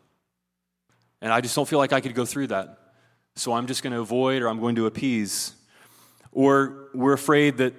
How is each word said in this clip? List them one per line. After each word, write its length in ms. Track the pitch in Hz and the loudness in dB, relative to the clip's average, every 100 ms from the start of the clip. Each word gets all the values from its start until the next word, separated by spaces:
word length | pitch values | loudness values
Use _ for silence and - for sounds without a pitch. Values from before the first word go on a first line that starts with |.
| _ _ _ _ _ _ _ _ _ _ _ _ | _ _ _ _ _ _ _ _ _ _ _ _
And 120 | 113 | 0
I 100 | 117 | 0
just 140 | 123 151 | 0 -2
don't 120 | 139 | 0
feel 120 | 151 | 0
like 140 | 135 | 2
I 80 | 135 | 0
could 140 | 131 120 | 0 -4
go 100 | 120 | -4
through 220 | 139 135 | -4 -4
that. 300 | 98 90 - _ _ _ _ _ - | -4 -6 -14 _ _ _ _ _ -10
So 180 | - | -4
I'm 120 | 117 123 | -2 -2
just 160 | 127 | -6
gonna 200 | 139 120 | -6 -6
avoid 400 | 110 120 131 131 | -4 0 0 0
or 80 | 120 | -2
I'm 100 | 110 | -2
going 160 | 117 117 | -2 0
to 100 | 110 | -2
appease. 720 | 107 135 117 101 - - - _ _ _ _ _ _ _ | -2 -2 -2 -2 -4 -8 -12 _ _ _ _ _ _ _
Or 580 | - 135 139 135 135 - | 2 4 4 2 -4 -14
we're 200 | 127 127 | -2 2
afraid 440 | 139 - 147 147 127 | 2 4 4 4 2
that, 160 | 127 | -2